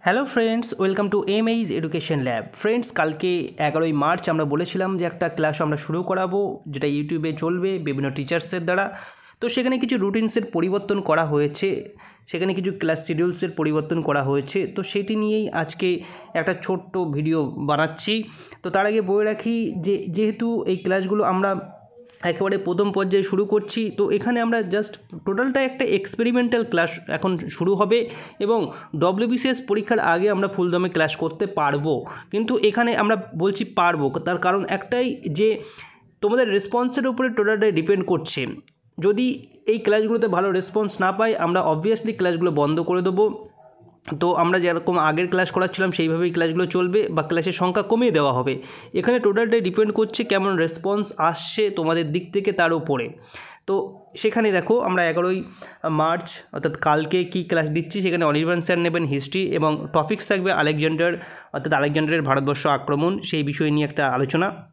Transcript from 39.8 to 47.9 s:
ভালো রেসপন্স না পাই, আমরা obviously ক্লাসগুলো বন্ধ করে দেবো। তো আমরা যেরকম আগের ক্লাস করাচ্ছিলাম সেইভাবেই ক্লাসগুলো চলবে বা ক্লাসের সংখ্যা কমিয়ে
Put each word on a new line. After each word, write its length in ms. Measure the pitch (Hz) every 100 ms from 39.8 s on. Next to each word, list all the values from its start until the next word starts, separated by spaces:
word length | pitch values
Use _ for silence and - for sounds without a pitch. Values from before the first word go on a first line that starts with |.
| - 214 214 226 226
ভালো 240 | 180 196
রেসপন্স 500 | 185 185 214 208 -
না 100 | 190
পাই, 240 | 190 226 214
আমরা 260 | 170 180 160
obviously 400 | 156 190 220 226 214
ক্লাসগুলো 340 | 180 165 175
বন্ধ 280 | 147 147 156
করে 220 | 170 180
দেবো। 500 | 180 185 214 - - - - _ - _ - 151
তো 140 | 175
আমরা 260 | 170 170 185
যেরকম 380 | 175 170 175 180
আগের 300 | 156 156 180
ক্লাস 240 | 185 180
করাচ্ছিলাম 400 | 185 185 185 190
সেইভাবেই 400 | 170 160 165 175
ক্লাসগুলো 340 | 170 165 165 180
চলবে 420 | 185 180 202 202
বা 160 | 160
ক্লাসের 280 | 151 170 170
সংখ্যা 320 | - 180 180
কমিয়ে 280 | 196